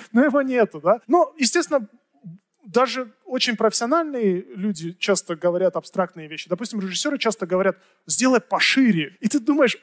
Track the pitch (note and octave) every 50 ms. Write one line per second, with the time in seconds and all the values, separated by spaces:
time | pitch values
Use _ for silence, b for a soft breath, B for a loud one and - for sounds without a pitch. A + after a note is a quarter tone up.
0 | B B - A#3 C#4+ D4 A#3 C#4+ C4+ C4 B3+ B3 G#3+ - - D3+ D3 F3+ A3 A#3
1 | - - D4 F4+ D#4+ C5+ - D#4+ C4 - - F4 D#4 - D4+ C4+ G#3 - _ _
2 | _ _ _ _ - F3 E3 - _ _ _ _ D4 G#3 E3 A#3+ C4 A#3+ A3 C4
3 | B3+ G#3+ _ _ _ - B3 B3+ - B3+ A3+ - A3 G#3+ - - A#3+ A#3 D4+ E4+
4 | E4 D4+ C#4 B3 A3 G3 F3+ F3+ - - - G3 G3 G#3+ F#3+ D#3 E3 E3+ F#3 -
5 | - - G3 F3+ - - E3+ D3+ D#3+ F3 F3 F3+ F#3 F3+ F3 E3 - - - F#3+
6 | F#3 F3 - E3+ D#3 D3 D#3 D3+ - D#3 F3+ F3 A#3+ - A#3 G#3 F#3+ F#3+ F3 -
7 | - D4 C#4+ - - A3+ - - F#3+ D#3+ F#3 F#3 G3 F#3+ E3+ b b b b b
8 | b E3 D#3 - B3+ C4 B3+ A3 - - G3 F3+ - - - C4+ C4 A#3 F#3 E3
9 | D3 - - _ B3 G#3+ - C#4+ A3 D4 C#4+ D4+ C#4 A3+ - -